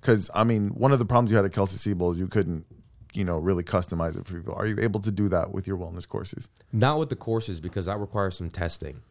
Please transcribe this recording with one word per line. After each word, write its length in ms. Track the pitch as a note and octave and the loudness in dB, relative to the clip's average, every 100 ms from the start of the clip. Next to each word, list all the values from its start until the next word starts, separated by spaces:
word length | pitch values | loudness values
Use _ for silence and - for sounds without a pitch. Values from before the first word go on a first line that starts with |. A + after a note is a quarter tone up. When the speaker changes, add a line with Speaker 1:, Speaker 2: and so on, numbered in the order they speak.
Speaker 1:
'cause, 280 | - A2+ F#2 | 6 4 4
I 100 | - | 2
mean, 260 | A#2 A2 G2+ | 4 4 0
one 220 | - C3+ | 2 4
of 80 | C#3 | 4
the 60 | G#2+ | 4
problems 260 | B2 A#2+ | 4 6
you 60 | A2 | 4
had 80 | G2 | 4
at 80 | |
Kelsey 400 | - G2 F#2 G#2 | 2 0 0 -2
Siebold 200 | F#2 F2 | 2 2
is 60 | E2+ | 0
you 80 | F#2 | 0
couldn't, 380 | G#2+ F2 D#2+ D#2+ - _ - - | 0 0 -2 -8 -20 _ -20 -12
you 100 | - | -4
know, 140 | F#2 D#2+ | -2 0
really 260 | E2+ F2+ | 2 0
customize 540 | F2 F#2+ F2+ E2+ E2 E2 | 2 -2 0 -2 -2 -4
it 80 | F#2 | -10
for 80 | F2 | -10
people. 180 | F#2 - | -8 -4
Are 100 | G#2 | -2
you 120 | G#2 | 0
able 200 | A2 G#2 | 0 0
to 100 | G#2 | -2
do 180 | G2 G2+ | 0 2
that 220 | F2+ F2 | 2 0
with 160 | G2 F#2+ | -4 -6
your 100 | F#2+ | -6
wellness 300 | E2+ F2+ - | -6 -10 -8
courses? 420 | G#2 F#2+ - - _ _ | -8 -8 -12 -14 _ _
Speaker 2:
Not 260 | A2 B2+ D3+ | 2 4 2
with 100 | D3+ | -2
the 60 | - | -4
courses, 440 | - A2+ A2 F2 | -2 -2 -2 -8
because 240 | F2 G2 F2+ | -6 -6 -4
that 140 | G#2 | -4
requires 360 | G2+ G#2+ G2 F2+ | -4 -2 -2 -4
some 120 | E2+ | -8
testing. 520 | - E2+ - D2+ - - | -4 -4 -4 -10 -12 -20